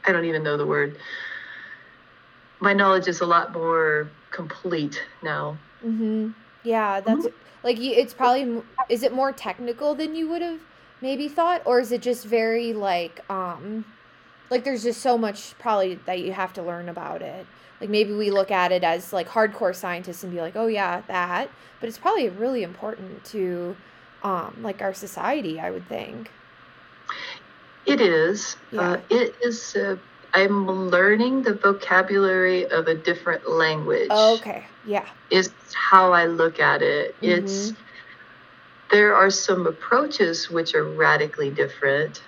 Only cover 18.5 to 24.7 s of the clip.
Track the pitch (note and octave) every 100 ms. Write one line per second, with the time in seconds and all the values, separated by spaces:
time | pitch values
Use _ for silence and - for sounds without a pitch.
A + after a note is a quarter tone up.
18.5 | G3 F3+ F3+ F3 E3+ F3+ F#3+ E3+ A3+ A3
19.5 | G#3 F#3+ F#3 F#3 F3 F3+ F3 F#3 F3 E3
20.5 | F#3+ A3+ G#3+ F#3 F3 - F#3 F3 F3+ C4+
21.5 | - - - A3+ A3+ F4 G#4 A#3 F#3 A#3
22.5 | B3+ F3 F3+ G#3 A3 F#3+ G3+ - G#3+ F#3
23.5 | F3 F3 F#3+ - - - - G3+ A3+ B3+
24.5 | - A3+